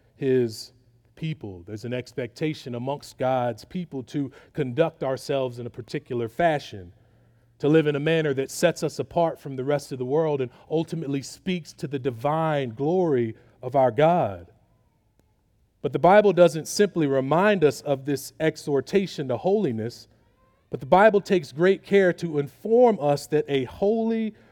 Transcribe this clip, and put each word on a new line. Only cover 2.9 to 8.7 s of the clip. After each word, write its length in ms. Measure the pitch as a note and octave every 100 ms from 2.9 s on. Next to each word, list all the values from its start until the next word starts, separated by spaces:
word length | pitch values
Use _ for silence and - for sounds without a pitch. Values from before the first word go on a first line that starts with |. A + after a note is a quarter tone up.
| C#3+ - -
God's 460 | B2+ C3 A#2+ A#2+ -
people 360 | F#3 E3+ C3+
to 280 | B2 D3+ C3+ - -
conduct 500 | - C3+ B2 E3 -
ourselves 560 | C3+ C3 - C#3 C3 A#2+
in 80 | A#2+
a 20 |
particular 580 | - A#2 D#3 - A#2+ A2+
fashion, 680 | - E3+ D3 - G#2 F2+ - _ _ _ _ _ _
to 100 | C#3+
live 160 | D#3 D3+
in 100 | C#3
a 40 |
manner 340 | D3+ E3 D#3
that 160 | C3+ C3+
sets 320 | - F3